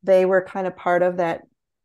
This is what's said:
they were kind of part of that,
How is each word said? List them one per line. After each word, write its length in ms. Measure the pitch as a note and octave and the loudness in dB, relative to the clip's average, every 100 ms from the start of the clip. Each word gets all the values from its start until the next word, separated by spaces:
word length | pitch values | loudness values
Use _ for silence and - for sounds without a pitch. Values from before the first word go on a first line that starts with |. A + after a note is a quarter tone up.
they 220 | F#3+ F#3 | 0 2
were 180 | F#3 F#3+ | 4 0
kind 240 | F#3 G3 F#3 | 0 -8 -8
of 100 | F3+ | -6
part 260 | F3+ F3 | -2 0
of 160 | F3+ F3+ | 0 0
that, 240 | E3+ - - _ _ _ | -4 -4 -12 _ _ _